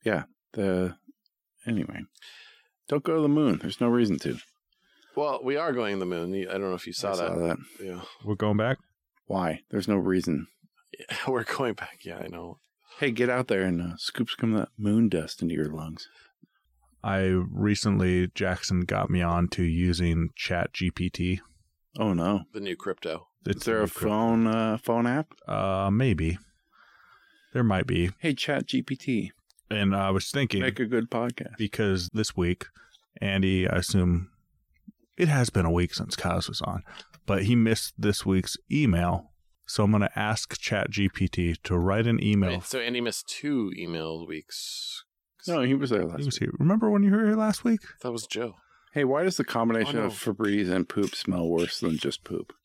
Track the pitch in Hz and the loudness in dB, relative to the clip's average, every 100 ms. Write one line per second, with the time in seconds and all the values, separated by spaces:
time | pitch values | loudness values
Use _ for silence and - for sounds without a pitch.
0 | - 95 - _ _ - 98 92 92 90 | 0 -2 -2 _ _ -4 0 0 -2 -4
1 | _ - _ _ _ _ - 110 - - | _ -20 _ _ _ _ -6 -4 -4 -8
2 | - _ - - - - _ _ _ 147 | -14 _ -20 -20 -20 -20 _ _ _ -2
3 | 160 160 147 147 147 78 - - 120 120 | 0 2 4 4 4 2 -2 0 2 4
4 | 113 78 - 60 - _ _ _ _ _ | 4 2 -2 -6 -10 _ _ _ _ _
5 | _ - 147 135 127 143 165 127 110 98 | _ -4 -2 -2 -2 -2 0 0 0 -2
6 | 92 87 85 95 92 95 98 90 - 87 | -2 -2 -2 -4 -4 -4 -4 -4 -6 -6
7 | 101 95 85 85 85 85 - - 98 90 | -4 -2 -2 0 -2 -2 -6 -14 -12 -12
8 | 90 - 101 104 107 104 110 135 _ _ | -14 -14 -6 -2 2 2 0 -2 _ _
9 | _ _ _ 98 87 78 _ 107 95 101 | _ _ _ -2 -2 -4 _ -4 0 2
10 | 95 92 90 73 - _ _ _ _ - | 4 2 2 -2 -4 _ _ _ _ -20
11 | - - - 127 113 - 131 98 - - | -10 -8 -2 -2 -2 -2 -2 -2 -8 -14
12 | - 85 82 85 85 - _ _ _ - | -14 -12 -10 -10 -12 -16 _ _ _ -4
13 | 143 113 123 123 123 101 95 87 85 82 | -2 0 0 0 0 0 2 0 -2 -6
14 | - - 117 - 117 107 - - 104 107 | -10 -4 -6 -2 0 0 -2 -4 0 4
15 | 113 92 78 - 85 78 76 78 78 78 | 4 2 -4 -4 -4 -2 -2 -4 -10 -12
16 | - - - _ _ _ _ _ _ _ | -18 -20 -20 _ _ _ _ _ _ _
17 | - 98 95 92 90 92 104 104 110 101 | -2 2 4 4 2 0 2 2 4 4
18 | 92 90 90 - 95 90 - 92 90 98 | 4 4 2 0 -2 -2 0 -2 0 0
19 | 95 90 87 87 87 - 87 82 90 85 | 0 2 2 2 0 2 2 4 2 2
20 | 87 82 80 - - 87 - - 90 - | 2 2 0 -4 -4 -2 -2 -2 -4 -2
21 | 90 - 90 92 - _ _ _ _ - | -4 -2 -2 -2 -6 _ _ _ _ -4
22 | 110 90 85 101 82 107 101 87 - 92 | 0 2 2 0 -2 -10 -8 -6 -6 -6
23 | 85 80 - _ - 98 - 110 104 - | -6 -8 -10 _ -6 -4 0 0 0 0
24 | 110 107 117 113 113 113 110 110 - 117 | 0 2 4 4 4 2 0 -2 0 0
25 | 120 131 156 - - 104 95 95 98 101 | 2 0 -4 -10 -6 -2 0 0 2 2
26 | 131 85 80 87 - _ _ _ - _ | 4 2 0 -2 -8 _ _ _ -20 _
27 | _ - _ _ _ 127 117 95 92 92 | _ -20 _ _ _ 0 2 2 2 2
28 | 87 - 160 139 - 139 - 131 120 135 | 2 0 -4 -2 -2 -4 -2 -4 -4 -8
29 | - 120 - - _ _ _ 107 101 98 | -2 -2 -2 -10 _ _ _ 0 2 2
30 | 98 95 - 139 131 101 127 117 117 120 | 2 0 0 -2 0 0 -2 -2 -2 -2
31 | 113 120 120 120 - - 107 - 107 95 | -2 -4 -4 -6 -12 -6 -6 -2 0 0
32 | 90 107 107 - 87 90 - _ - _ | -2 -4 -4 0 -2 -2 -6 _ -20 _
33 | _ - 101 98 95 95 92 92 90 101 | _ -6 -2 2 2 2 2 0 0 2
34 | 87 87 90 _ _ _ _ _ - - | 4 2 -2 _ _ _ _ _ -20 -20
35 | _ - 170 143 120 - 82 85 87 - | _ -2 2 4 2 2 2 2 2 -2
36 | - - 90 87 - 107 - 95 - - | -8 -6 -2 -2 -4 -6 -6 -6 -8 -20
37 | - - - 98 98 120 110 110 - - | -20 -20 -2 0 4 4 4 2 -2 -2
38 | 104 104 - 95 87 - _ 143 143 87 | 0 0 2 2 2 -6 _ 2 4 4
39 | 87 87 - _ _ _ - - 104 107 | 2 0 -4 _ _ _ -10 0 4 4
40 | 98 - 107 110 - - - 104 - 101 | 2 0 -2 -2 -6 -8 -4 -2 -2 0
41 | 98 - 92 - 85 80 - 90 87 98 | -2 0 -2 0 -2 -2 -2 0 2 2
42 | 117 117 101 104 95 90 - 131 120 123 | 2 2 2 2 2 0 -6 -4 -2 -2
43 | 120 104 - - 147 143 101 - 85 82 | -2 -4 -8 -8 -2 -2 -2 -4 -6 -4
44 | 80 80 85 80 - - - - - - | -4 -6 -8 -12 -10 -12 -10 -10 -10 -12
45 | - _ _ _ - 170 123 135 139 113 | -16 _ _ _ -4 0 2 0 2 0
46 | 82 113 143 - - - 151 214 220 208 | 0 -4 -4 -2 -4 2 2 4 4 4
47 | 202 208 220 220 214 208 240 226 - - | 6 6 4 2 2 0 2 0 0 -10
48 | 127 117 104 - 117 98 _ _ _ - | -6 -6 -6 -6 -6 -8 _ _ _ 0
49 | 135 139 185 180 143 120 117 113 107 139 | 2 2 0 0 -2 2 2 2 2 0
50 | 107 101 - 98 107 101 92 92 87 - | -2 -2 -4 0 2 2 2 2 0 0
51 | 98 - - 90 85 85 87 - 92 78 | -2 -2 -2 0 2 2 0 -2 -2 0
52 | 69 - - - - - | -2 -6 -8 -8 -8 -16